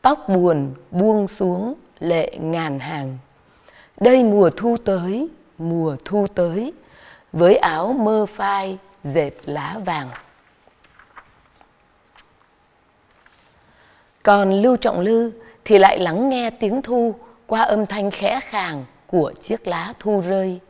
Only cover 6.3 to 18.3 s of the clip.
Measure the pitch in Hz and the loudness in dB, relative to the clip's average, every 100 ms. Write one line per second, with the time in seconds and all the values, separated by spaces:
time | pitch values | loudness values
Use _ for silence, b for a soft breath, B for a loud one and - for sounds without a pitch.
6.3 | - 170 180 247 - B B B B B | -2 -2 -2 -8 -12 B B B B B
7.3 | - 175 208 175 156 190 262 214 214 202 | 2 6 6 2 0 -2 0 0 0 -2
8.3 | - 202 196 196 190 _ _ 143 147 143 | -4 -4 -2 -6 -10 _ _ -2 -2 -2
9.3 | - - 147 143 208 185 160 127 120 - | -6 -10 -8 -8 -8 -6 -6 -8 -14 -20
10.3 | _ _ _ _ _ _ _ _ - _ | _ _ _ _ _ _ _ _ -20 _
11.3 | _ _ _ _ _ _ _ _ - _ | _ _ _ _ _ _ _ _ -20 _
12.3 | _ _ _ _ _ _ _ _ _ _ | _ _ _ _ _ _ _ _ _ _
13.3 | b b b b b b b b _ - | b b b b b b b b _ 4
14.3 | 202 196 196 233 294 226 175 190 226 233 | 4 4 4 4 2 0 -2 0 0 0
15.3 | 226 B B - 202 190 - 180 170 269 | -6 B B 4 6 6 4 -2 0 0
16.3 | 254 233 233 214 247 269 247 233 208 B | -2 -4 -4 -2 -2 -2 0 0 -2 B
17.3 | B - 220 226 214 208 208 202 196 202 | B -6 0 2 2 0 -2 -4 -2 -2